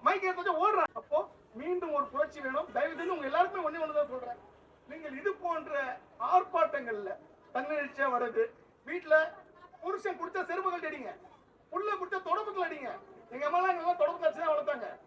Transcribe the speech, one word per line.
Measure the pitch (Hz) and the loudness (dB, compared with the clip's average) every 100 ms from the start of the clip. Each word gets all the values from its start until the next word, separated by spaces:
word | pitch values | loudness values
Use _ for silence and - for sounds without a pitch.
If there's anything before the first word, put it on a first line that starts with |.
| 302 | 4
மைக் | 392 381 | 2 0
எடுத்து | 370 359 320 | 0 0 2
ஓடுறாங்க. | 392 392 311 - | 4 4 0 -2
அப்போ | - 302 392 - - | -2 0 0 -12 -18
மீண்டும் | 220 311 359 339 285 | -8 -2 -2 0 -2
ஒரு | - | -2
புரட்சி | 285 302 294 | -2 -2 -2
வேணும். | 269 269 349 | -2 -2 -2
தயவு | 240 311 302 | 0 0 0
செஞ்சு | 349 349 | -4 -2
உங்க | 269 | 0
எல்லாருக்குமே | 311 359 381 311 | 4 4 2 -2
ஒண்ணே | 330 | -2
ஒண்ணுதான் | 311 302 285 | -2 0 0
சொல்றேன், | 254 240 240 - - - - - | -4 -8 -12 -14 -20 -20 -20 -18
நீங்கள் | 311 302 269 | -12 -10 -4
இது | 392 | -4
போன்ற | 381 359 320 277 285 269 247 - - 247 | -2 -2 -2 -2 -4 -4 -6 -14 -6 4
ஆர்ப்பாட்டங்கள்ல | 359 370 339 320 285 240 208 196 - - - - 254 | 4 4 2 2 0 -4 -6 -6 -8 -12 -20 -6 -6
தன்னெழுச்சியா | 285 302 277 - 277 240 | -2 -4 -4 0 0 2
வர்றது, | 240 220 226 - - _ 254 | 0 0 0 -2 -20 _ -8
வீட்டுல | 349 320 311 320 - - - - - | -8 6 6 6 -4 -20 -20 -20 -10
புருஷன் | 370 381 403 330 | -4 -2 -2 -4
குடிச்சா | 349 381 - | -4 -4 -2
செருப்பு | 349 381 | -2 0
கழட்டி | 349 311 | -2 -4
அடிங்க, | 277 220 - - - _ _ _ | -6 -10 -12 -20 -20 _ _ _
புள்ள | 349 415 392 | -4 -2 -2
குடிச்சா | 370 381 359 | -2 -4 0
தொடப்பத்துல | 339 - 381 349 | -2 0 -2 -2
அடிங்க. | 302 247 - - - - | -2 -8 -10 -14 -20 -14
எங்க | 247 196 | -4 0
அம்மா | 349 381 | 2 4
எல்லாம் | 349 330 349 | 2 0 2
தொடப்பத்துல | 294 339 320 | 2 4 0
அடிச்சுதான் | 311 330 | 2 0
வளர்த்தாங்க. | 302 294 277 208 - | 2 2 -2 -6 -12